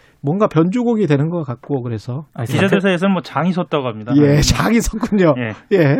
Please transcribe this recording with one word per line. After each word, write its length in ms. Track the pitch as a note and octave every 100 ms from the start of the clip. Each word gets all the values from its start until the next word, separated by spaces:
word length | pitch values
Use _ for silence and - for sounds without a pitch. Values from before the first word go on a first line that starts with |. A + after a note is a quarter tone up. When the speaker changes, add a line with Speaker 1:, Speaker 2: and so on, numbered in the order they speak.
| _ _
Speaker 1:
뭔가 240 | C#3 F#3+ G#3
변주곡이 600 | D#3 E3+ A#3+ A#3+ A3 F3
되는 220 | C#3 D#3
것 140 | F3
같고 380 | C3 A#2 - C#3+
그래서. 440 | B2 A2 - B2 D#3
Speaker 2:
아니, 120 | - A#2
Speaker 3:
기자들 220 | C#3+ F#3+
Speaker 2:
사태-, 100 | G3
Speaker 3:
사이에서는 300 | F#3+ F3 G3
뭐 100 | F#3
장이 320 | - C#3 E3+
섰다고 340 | F3+ F3 D3+ B2+
합니다. 260 | G#2+ G#2+ C#3
Speaker 1:
예, 220 | D3 C#3+
장이 380 | C3 - F#3+ A3+
섰군요. 540 | - A3 A#3 G#3 E3+ C3
Speaker 3:
예. 400 | A#2 G2+ - G3
Speaker 1:
예. 180 | C#3+ F3+